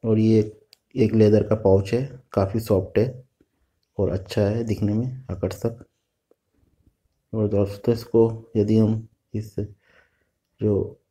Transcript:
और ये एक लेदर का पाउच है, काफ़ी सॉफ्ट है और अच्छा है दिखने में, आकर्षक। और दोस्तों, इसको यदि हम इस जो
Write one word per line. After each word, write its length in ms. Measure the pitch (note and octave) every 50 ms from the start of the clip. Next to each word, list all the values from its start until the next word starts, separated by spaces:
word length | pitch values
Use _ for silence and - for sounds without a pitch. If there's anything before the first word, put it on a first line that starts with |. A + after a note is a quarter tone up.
| -
और 160 | A2+ A2 A2
ये 380 | A2 A2 A2 A2 G#2+ A2 - _ _ _ _ _ _ _ _
एक 180 | C3 A2+ G#2+ -
लेदर 300 | A2+ G#2+ G#2 G#2 G#2 G2+
का 120 | - A2
पाउच 380 | G#2+ - G2 G2 G2 G2 - -
है, 260 | A#2+ C3+ C#3 - - _ _ -
काफ़ी 260 | - G2 F#2+ G2 A2+
सॉफ्ट 380 | A2 - G#2+ F#2 F#2 - - G2
है 240 | A2 C3 B2+ - - _ _ _ _ _ _ _ _ _ _ _ _ _ _ -
और 120 | G2+ F#2
अच्छा 320 | F2+ G2 F#2+ - - -
है 220 | G#2 G2+ G#2+ A#2 A#2
दिखने 300 | A2 G#2+ - G#2+ G2+ G#2
में, 320 | A2 B2 C3 - - - -
आकर्षक। 540 | F#2+ F2+ - F#2 - - - A#2 A2+ - - _ _ _ _ _ _ _ _ _ _ _ _ _ _ _ _ _ _ _ _ _ _ _ _ _ _ _ _ _ -
और 140 | A2 G#2+ G2+
दोस्तों, 460 | G#2 G2+ G2+ F#2+ G2 - - - A#2
इसको 580 | A#2 A#2 - - A#2 A2+ A2+ A2 A2+ - _ _
यदि 220 | A2 G#2 G#2 A2 A2
हम 300 | A2 G#2+ A2 A2 A2+ - _ _ _ _ _
इस 220 | A2 G#2+ G#2+ _ - G#2+ G#2+ G#2 _ _ _ _ _ _ _ _ _ _ _ _ _ _ _ _ _
जो 380 | G#3 G#3+ G#2 F#2+ - - - _ _ _